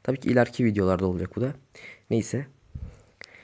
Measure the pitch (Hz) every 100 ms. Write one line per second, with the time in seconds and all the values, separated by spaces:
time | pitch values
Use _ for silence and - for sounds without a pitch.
0 | - 135 - 123 120 - 117 101 92 90
1 | 92 90 87 107 127 - _ - - -
2 | - 113 - 120 139 _ _ - - -
3 | _ - - -